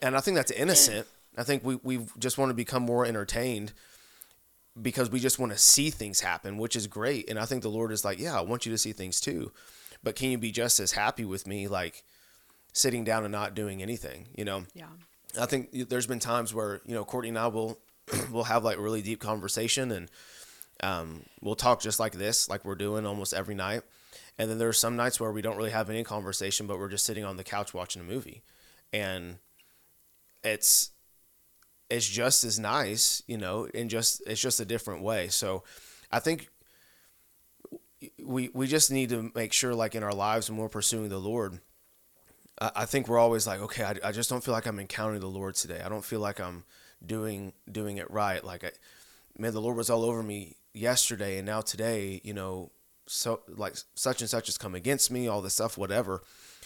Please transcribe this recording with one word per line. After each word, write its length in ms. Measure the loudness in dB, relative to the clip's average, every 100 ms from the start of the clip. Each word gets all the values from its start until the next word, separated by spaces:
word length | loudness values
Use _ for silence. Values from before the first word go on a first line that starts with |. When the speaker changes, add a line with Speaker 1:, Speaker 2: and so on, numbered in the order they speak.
Speaker 1:
and 140 | 2 2
I 40 |
think 160 | 4 4
that's 160 | 4
innocent. 560 | 2 6 8 8 4 -4 -12 -14 -6
I 60 |
think 200 | 0 0
we, 120 | 2 -2
we 220 | 0 -2 -4 -2
just 180 | -2 2
wanna 160 | 2
become 300 | 2 0 0
more 220 | 2 2 2
entertained 680 | 0 -2 0 0 -2 -6 -12 -20 -20 -20 -20 -20 -20 _ _ _ -6
because 300 | -2 2 2
we 100 | 4
just 200 | 2 2
wanna 180 | 0 6
see 320 | 8 8 6
things 320 | 0 -2 0
happen, 360 | 0 0 -2 -4
which 180 | -2 0
is 100 | -2
great. 440 | -2 0 0 -2
And 100 | -4
I 60 | -2
think 160 | -2
the 80 | 0
Lord 220 | 0 0
is 140 | 0 -2
like, 140 | -2
"Yeah, 180 | -2 0
I 40 |
want 240 | 0 -2 -2
you 60 |
to 60 | -2
see 140 | -2
things 280 | -2 -4 -2
too. 320 | -2 -2 -4 -10 -20 -20 -20 -8
But 120 | -4 -2
can 140 | 0
you 80 | 0
be 140 | 0
just 280 | 0 4 4
as 120 | 4
happy 340 | 2 2 0 -2
with 220 | -4 -4
me, 200 | -4 -2
like, 360 | -2 -4 -8 -20 -20 -20 -20 _ _ _
sitting 300 | 2 2 2
down 200 | 2 2
and 80 | 0
not 240 | -2 -4 -2
doing 260 | -4 -4
anything?" 460 | -6 -6 -8 -12 -14 -6
You 100 | -4
know? 200 | -4 -6
Speaker 2:
Yeah. 140 | -14 -20 -20 -20 _ -12 -2
Speaker 1:
I 60 | 0
think 240 | 0 -2
y-, 120 | -6 0
there's 200 | 0 0
been 120 | -2
times 340 | 0 0 0
where, 280 | -2 -2 -2 -4
you 80 |
know, 120 | -4 -2
Courtney 240 | -4 -2
and 100 | 0
I 80 | 0
will, 320 | 0 -2 -4 _ _ -6
<clears throat> 260 | -4 -2
we'll 120 | -2
have, 200 | 2 4
like, 140 | 4 0
really 240 | 0 0
deep 180 | -2 -4
conversation 720 | -2 -2 -2 0 2 2 0
and, 200 | -2 -6 -16 -20 -20 -20 -20 -18 -6
um, 400 | -2 -2 -4 -10 -14 -10
we'll 140 | -4 2
talk 260 | 4 4
just 180 | 2 0
like 140 | 0
this, 360 | 0 0 2 2
like 160 | -2 -4
we're 100 | -4
doing 300 | -2 0 -2
almost 280 | -2 -2
every 220 | -2 -4 -2
night. 280 | -2 -2 -6 -20 -20 -20 -12 -4
And 120 | -2
then 80 | 2
there's 200 | 2 4
some 200 | 2 2
nights 220 | 2 2
where 120 | 0
we 100 | -2
don't 140 | -2 -2
really 160 | -2
have 180 | 0 0
any 140 | -2
conversation, 640 | -2 -4 -4 -2 0 -2 -2
but 100 | -4
we're 120 | -4
just 160 | -2 0
sitting 180 | -2
on 140 | -4 -6
the 80 | -6
couch 280 | -6 -4
watching 280 | -6 -6 -8
a 40 | -6
movie. 380 | -8 -8 -16 -20 -20 -20 -20 -6
And 460 | -4 -2 -4 -8 -14 _ _ _ _ _ _ _ _ _ _
it's, 480 | -2 2 6 6 4 -4 _ _ _ _ _ _ _ _ -2
it's 180 | 0 0
just 360 | 2 4 4
as 160 | 4 0
nice, 640 | 2 2 2 2 2 2 -4
you 120 | -6
know, 320 | -2 -2 -4
and 160 | -4 -2
just, 320 | 2 2 0 -2
it's 140 | -2
just 180 | 0 0
a 60 | 0
different 360 | -4 -4 -4
way. 280 | -2 0 0
So 340 | 0 0 -2 -6 -20 -20 -18 -2
I 80 | 0
think 300 | 2 0 -4 _ _ _ _ _ _ _ _ _ _ _ -18 -18 _ -20 -20 -16
we, 280 | -6 -4 -2
we 140 | -2 2
just 240 | 4 4
need 180 | 4 2
to 220 | 0 -2
make 200 | -4 0
sure, 200 | 2 2
like, 220 | 2 0 0
in 80 |
our 100 | -2
lives 360 | 0 2 2 0
when 100 | -4
we're 80 | -4
pursuing 420 | 0 0 0 -2
the 100 | -4
Lord, 400 | -2 -2 -2 -6 -16 _ _ _ _ _ _ -20 _ -4
I, 120 | -4 -2
I 100 | 0
think 220 | 0 4
we're 120 | 8
always 280 | 8 6 2
like, 140 | -2
"Okay, 220 | -4 -2
I, 120 | -2 0
I 80 | -2
just 180 | -2 -2
don't 140 | -2
feel 100 | 0
like 120 | 0 0
I'm 140 | -4
encountering 420 | -4 -4 -2 -2
the 60 | -6
Lord 280 | -6 -4 -4
today. 260 | -4 -4
I 60 | -6
don't 140 | -6
feel 160 | -4 -4
like 200 | -2 -4
I'm 260 | -8 -8 -14 -20 -20 -16 -6
doing, 480 | -4 -2 -4 -8 -12 -10
doing 260 | -6 -6 -6
it 120 | -6
right. 320 | 0 0 0
Like, 200 | -6 -8
I, 80 | -10 -10 -20 -20 -20 -20 -20 -6
man, 160 | -4
the 80 | -2
Lord 160 | -2 0
was 120 | 2
all 140 | 2
over 180 | 2 0
me 360 | -4 -6 -8 -16 _
yesterday, 640 | -4 2 4 2 2 -2 -2
and 80 | -2
now 160 | -2
today, 600 | -2 -2 0 0 -2 -6
you 100 | -8
know, 380 | -6 -6 -6 -10 _ _ _ -8
so, 340 | -4 -2 -2 -4
like, 280 | -6 -6 -6 -12
such 280 | -2 0 0
and 80 | 0
such 180 | -2 -2
has 100 | -4
come 180 | -4 -4
against 360 | 0 2 2
me, 160 | 2 0
all 140 | 0
this 120 | 0
stuff, 240 | 0 0 -2
whatever." 460 | 0 0 0 -2 -6 -20 -20 -20